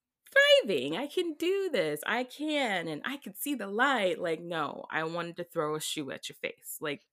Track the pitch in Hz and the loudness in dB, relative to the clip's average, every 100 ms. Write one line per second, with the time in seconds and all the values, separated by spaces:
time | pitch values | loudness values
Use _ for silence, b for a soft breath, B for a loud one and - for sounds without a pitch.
0 | _ _ - 539 571 571 302 147 135 165 | _ _ 2 6 8 8 6 0 0 -2
1 | 294 - 349 294 339 392 381 240 156 151 | -2 -2 -2 -2 0 0 0 0 0 0
2 | - 220 254 - 302 294 247 185 165 151 | 0 -2 -2 -6 -2 0 0 0 -2 -4
3 | - 285 - - 285 269 196 208 277 254 | -6 -8 -10 -6 -4 -4 -4 2 4 4
4 | 190 165 170 160 170 165 143 - - 156 | 2 2 0 -2 -2 -2 -2 -4 -6 -4
5 | 160 170 170 170 170 165 151 151 - - | -2 -4 -6 -8 -6 -2 -2 -2 -4 -6
6 | 135 - - - - - - - 151 147 | -6 -8 -12 -8 -8 -8 -14 -8 -6 -8
7 | _ | _